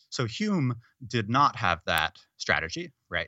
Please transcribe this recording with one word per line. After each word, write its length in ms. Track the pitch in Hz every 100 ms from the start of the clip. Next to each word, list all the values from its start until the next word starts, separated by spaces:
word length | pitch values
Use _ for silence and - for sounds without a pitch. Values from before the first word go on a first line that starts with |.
| _
so 160 | - 117
Hume 500 | - 214 190 127 117 - _ 127
did 200 | 120 101
not 280 | 131 143 -
have 240 | 98 82 -
that 300 | 82 78 - - _
strategy, 560 | - 76 82 165 170 - _
right? 160 | 87